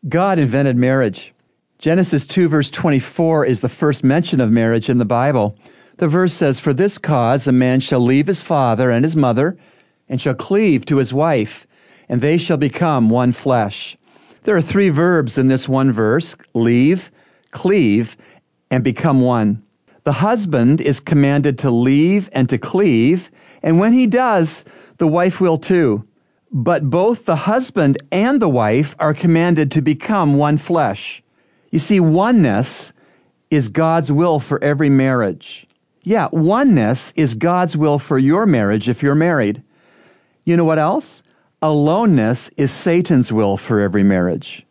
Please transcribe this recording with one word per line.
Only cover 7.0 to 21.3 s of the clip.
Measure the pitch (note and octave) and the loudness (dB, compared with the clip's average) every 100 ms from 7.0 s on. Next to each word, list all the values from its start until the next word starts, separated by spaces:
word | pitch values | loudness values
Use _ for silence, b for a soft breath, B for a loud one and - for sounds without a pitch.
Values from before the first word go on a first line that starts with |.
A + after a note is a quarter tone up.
| - C#3+ A#2 C3+ C3 | -2 0 2 0 0
a | |
man | B2+ B2+ C3 | 0 2 0
shall | - C3 | 0 0
leave | A#2+ C3+ D3 | 2 2 0
his | F#3+ | -4
father | - D#3 B2+ A2 B2+ | -2 -2 0 0 0
and | A#2 | 0
his | D3+ E3 | 0 0
mother, | C3 A#2 D#3 F#3+ b b b b b | 0 0 -2 -4 b b b b b
and | B2+ | -6
shall | D3 B2+ | -4 -6
cleave | - G3 A3 C3+ - | -2 0 2 0 0
to | C#3+ | -2
his | B2 | 0
wife, | C3 D#3+ C#3 G#2 - _ b b b b | -2 0 0 -4 -10 _ b b b b
and | A#2+ | -2
they | C3+ E3 | 0 0
shall | E3+ D#3 | -2 -2
become | C#3+ - E3+ C#3+ A2 | -2 -2 -2 2 2
one | A#2+ B2 | 2 0
flesh." | A#2 C#3+ B2 G#2 - - - b b b b | -2 -2 -2 -2 -6 -16 -18 b b b b
There | - G3+ | -2 0
are | |
three | D#3 G3 G3 | 0 0 0
verbs | D3 E3+ F3 B2+ C3+ | 2 2 0 0 0
in | C3 | 0
this | C3 - | 0 -2
one | C3 C3+ | 0 0
verse, | A2+ A2 C3+ E3 - - | 0 0 0 -4 -14 -8
leave, | A#2 A#2 A#2+ C#3 F#3 - b b b b | -2 0 2 2 0 -4 b b b b
cleave, | - F3+ G3+ B2 G#2 A2+ - b b b _ _ | -6 -2 2 2 0 -2 -10 b b b _ _
and | E3+ B2 | -2 -2
become | B2 E3 C3+ | -2 0 2
one. | B2 A#2+ G#2+ G#2+ _ _ _ b - | 2 0 -2 -4 _ _ _ b -6
The | |
husband | B2+ G3 A#3 G3 C3+ A#2 D#3 | -2 0 -2 -2 0 2 2
is | - C#3 | 0 -4
commanded | - D3+ C#3 | 0 0 2